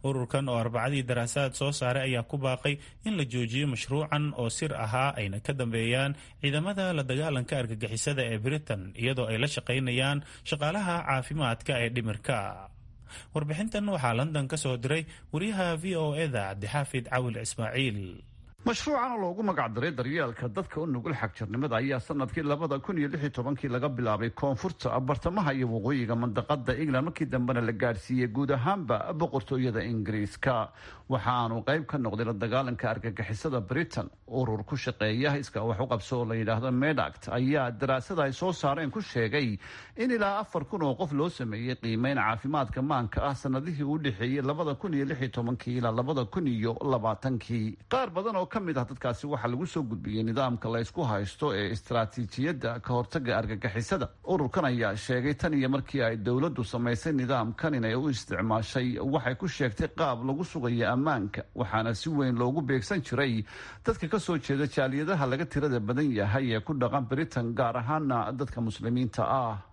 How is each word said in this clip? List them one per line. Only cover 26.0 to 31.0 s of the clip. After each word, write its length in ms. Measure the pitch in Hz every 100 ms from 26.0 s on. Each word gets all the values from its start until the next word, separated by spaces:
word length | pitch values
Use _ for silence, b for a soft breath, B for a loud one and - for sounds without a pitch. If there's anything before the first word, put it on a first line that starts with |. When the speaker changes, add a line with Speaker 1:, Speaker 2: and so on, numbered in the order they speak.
| 113 117
Speaker 2:
mandaqada 560 | 120 107 113 147 120 123
England, 260 | 156 127 156
markii 160 | - 151
dambena 320 | 131 123 123
la 140 | 113 110
gaadhsiiyey 560 | 123 107 - 127 123
guud 200 | 113 143 139
ahaanba 560 | 127 202 147 113 - 170
boqortooyada 640 | 165 135 - 131 127 107
Ingiriiska. 880 | 92 113 101 107 104 - - 123 107 B B B